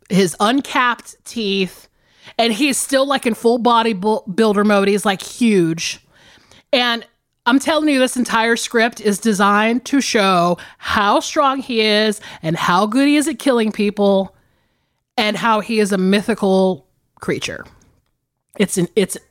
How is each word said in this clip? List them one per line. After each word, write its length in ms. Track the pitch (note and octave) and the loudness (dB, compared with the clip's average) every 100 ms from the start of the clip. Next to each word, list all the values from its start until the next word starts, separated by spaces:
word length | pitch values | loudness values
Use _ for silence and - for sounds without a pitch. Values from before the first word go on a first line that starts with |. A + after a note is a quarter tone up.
| _ | _
his 260 | F#3 F#3+ - | 0 0 0
uncapped 760 | G#3 C#4 - C#4+ B3 A3+ - - - | 0 0 -2 0 0 -2 -10 -20 -14
teeth. 640 | A#3 G#3 G3 F#3 - - _ _ _ - - | -6 -4 -2 -4 -6 -20 _ _ _ -10 -2
And 160 | A#3 | -2
he's 240 | G#3 C#4+ B3 | 0 0 -2
still, 280 | - C4+ C#4 | -2 0 0
like, 180 | C4+ B3 | 0 -2
in 80 | |
full 240 | G#3+ A#3 B3 | 0 0 2
body 360 | A#3 A#3 A3+ | 2 2 2
bu-, 280 | G3 G#3 G#3+ - | -2 -2 -2 -4
builder 300 | F3+ A3 G3+ | 0 2 2
mode. 240 | G#3 G3+ G3 | 4 4 2
He's, 180 | G#3 G#3+ | 2 0
like, 160 | F#3+ | -4
huge. 800 | - - A#3 G3+ E3 E3 - - _ _ - - _ - _ | -8 0 2 4 2 -2 -6 -10 _ _ -20 -20 _ -20 _
And 320 | B3 B3 A#3 - _ _ _ - | 0 0 -4 -8 _ _ _ 0
I'm 140 | C4+ | 0
telling 300 | C4+ D#4 D4+ | 2 0 0
you, 100 | C4+ | 2
this 180 | B3+ B3 | 0 -2
entire 380 | A#3 A3+ A3+ A#3 | -2 0 0 -2
script 440 | - A#3 A#3 - | -2 0 0 -2
is 160 | G#3+ G3 | -4 -2
designed 680 | A3+ G3 G3+ G#3 A3 B3 - | -2 2 2 2 2 -2 -2
to 160 | C#4 | -2
show 560 | - A3+ F#3+ F3+ F3 F3 - - | 0 0 2 2 0 -2 -8 -14
how 420 | - - G3+ C4+ | -4 0 2 0
strong 400 | - D#4+ C#4 C4+ | 0 0 0 0
he 200 | - A3+ | -4 -2
is 380 | G#3+ G#3 G#3+ G#3 - - | 0 2 0 -4 -10 -10
and 120 | D#3+ E3 | -6 -2
how 300 | - F3+ G#3+ | 0 2 2
good 220 | B3 C#4 | 2 2
he 100 | D4 | 2
is 100 | D4 | 0
at 120 | B3 | -2
killing 320 | C#4+ A#3+ A3 | 0 0 0
people 640 | G3 G#3 G3+ G3+ G3 F#3 _ _ _ _ _ _ _ _ - | -2 -4 0 2 2 -2 _ _ _ _ _ _ _ _ -4
and 180 | G#3+ G3 | -2 0
how 240 | A3+ G#3+ | 0 0
he 180 | - A3 | 0 -2
is 120 | G3+ | 0
a 60 | G3 | 0
mythical 920 | F#3 G3+ G3+ G#3+ G3 F#3+ F#3+ E3+ _ _ _ _ | 2 0 0 -2 2 2 2 -2 _ _ _ _
creature. 440 | - C#3+ - - - _ _ _ _ _ _ _ _ - | -6 -6 -6 -12 -16 _ _ _ _ _ _ _ _ -4
It's 200 | G3 - | -2 -2
an, 100 | F3 - | -2 0
it's 220 | F#3 - _ | -2 -4 _